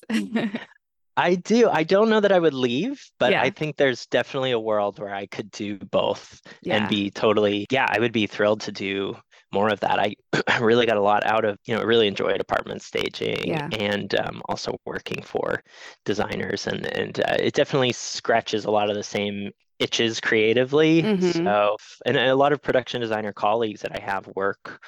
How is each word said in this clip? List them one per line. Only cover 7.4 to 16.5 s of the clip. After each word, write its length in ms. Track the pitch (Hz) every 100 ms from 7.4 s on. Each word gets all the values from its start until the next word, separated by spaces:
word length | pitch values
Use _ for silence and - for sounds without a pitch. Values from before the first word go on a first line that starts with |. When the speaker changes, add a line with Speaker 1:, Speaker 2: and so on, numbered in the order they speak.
| 104 101 101
Speaker 2:
yeah, 140 | 131 120
I 100 | 101
would 120 | 117
be 160 | 113 104
thrilled 320 | - 104 107
to 100 | -
do 420 | 101 98 98 98 110 _ _ _
more 160 | 98 107
of 80 | 101
that. 180 | - 92
I, 180 | 101 104 _
<clears throat> 140 | - -
I 100 | -
really 260 | 113 120 117
got 120 | 107
a 40 |
lot 240 | 101 104 104
out 200 | 110 110
of, 120 | 101 -
you 80 |
know, 60 | 110
I 40 | 101
really 220 | 117 104
enjoyed 340 | 95 92 98
apartment 400 | - - - 104
staging 800 | - - - - 110 110 - 170
Speaker 1:
Yeah. 100 | -
Speaker 2:
and, 420 | 110 104 104 104 110
um, 260 | - - -
also 260 | - - - -
working 360 | - - -
for 400 | - - 50 - - - - -
designers. 640 | - 104 104 - -